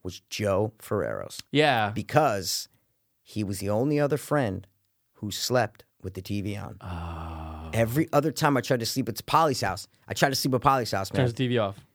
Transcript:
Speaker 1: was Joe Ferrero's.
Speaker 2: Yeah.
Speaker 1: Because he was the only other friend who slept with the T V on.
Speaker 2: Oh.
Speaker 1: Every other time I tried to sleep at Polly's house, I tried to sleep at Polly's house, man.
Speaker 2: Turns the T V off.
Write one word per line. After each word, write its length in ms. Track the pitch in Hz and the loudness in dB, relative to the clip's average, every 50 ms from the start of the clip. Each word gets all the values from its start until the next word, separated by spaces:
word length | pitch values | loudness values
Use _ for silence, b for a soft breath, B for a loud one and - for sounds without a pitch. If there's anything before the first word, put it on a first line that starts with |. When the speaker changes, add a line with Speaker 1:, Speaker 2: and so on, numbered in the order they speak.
Speaker 1:
was 200 | _ 92 - - _ _ | _ -12 -12 -12 _ _
Joe 420 | - - 107 101 95 92 107 107 _ _ | -6 -2 0 2 2 2 0 -2 _ _
Ferrero's. 600 | - - 107 101 73 57 55 50 50 - - - - _ | -6 -4 -2 -2 -2 -2 -4 -6 -8 -10 -14 -16 -12 _
Speaker 2:
Yeah. 400 | - 143 151 147 131 113 107 104 107 | 2 2 4 4 4 2 0 0 -2
Speaker 1:
Because 760 | 110 101 - - 151 156 135 107 101 87 82 - - - _ _ _ _ _ _ _ _ _ _ _ | -6 -6 4 4 4 6 6 2 0 -2 -4 -4 -6 -6 _ _ _ _ _ _ _ _ _ _ _
he 220 | _ - - 107 107 | _ -8 -4 -4 -2
was 160 | 92 101 95 | -2 -4 -4
the 100 | 101 101 | -2 0
only 300 | 104 110 127 151 147 147 | 0 2 2 2 2 2
other 160 | 147 143 151 | 2 2 0
friend 480 | 143 - - 147 147 131 104 95 98 - _ _ _ _ _ _ _ _ _ _ | -2 -2 0 0 2 2 0 -2 -4 -8 _ _ _ _ _ _ _ _ _ _
who 140 | _ 110 104 | _ -8 -8
slept 540 | - - - - 123 127 110 101 _ - - _ _ _ | -6 -6 -4 0 2 2 2 0 _ -16 -20 _ _ _
with 120 | - 95 95 | -12 -10 -10
the 60 | 95 | -10
T 200 | 92 - 101 101 | -8 -6 -6 -4
V 140 | 92 104 101 | -4 -6 -6
on. 220 | 101 95 - - - | -6 -8 -10 -12 -12
Speaker 2:
Oh. 880 | - 90 87 85 82 85 82 80 82 - - - - - - - - - - | -10 -10 -8 -8 -8 -8 -10 -10 -10 -10 -10 -10 -10 -10 -10 -12 -10 -4 0
Speaker 1:
Every 340 | 110 117 110 120 151 165 - | 0 2 2 2 0 0 4
other 200 | - 143 143 160 | 4 4 4 2
time 260 | 131 - 165 147 139 | 0 2 2 4 4
I 40 | 123 | 2
tried 180 | 117 - 139 120 | 2 2 0 0
to 60 | 113 | 0
sleep 220 | 110 - 135 120 113 | -2 -2 -2 -2 -2
at 140 | 113 - - | -6 -8 -4
Polly's 360 | - - 151 165 156 127 - | 2 4 4 6 4 2 0
house, 260 | 120 98 90 - - b b b b | -2 -2 -2 -4 -8 b b b b
I 60 | - - | -8 0
tried 160 | - 165 139 | 2 2 2
to 60 | 131 | 2
sleep 180 | - - 139 127 | 0 0 2 0
at 60 | 123 | 4
Polly's 300 | - 143 135 131 117 - | 4 4 4 4 2 0
house, 200 | - 98 95 - - | -2 -2 -2 0 0
man. 80 | - | 2
Speaker 2:
Turns 120 | 131 120 117 | 2 2 2
the 40 | |
T 100 | - 131 | 0 -2
V 100 | 120 123 117 | 0 2 0
off. 160 | 107 98 98 - - _ | 0 0 -4 -10 -18 _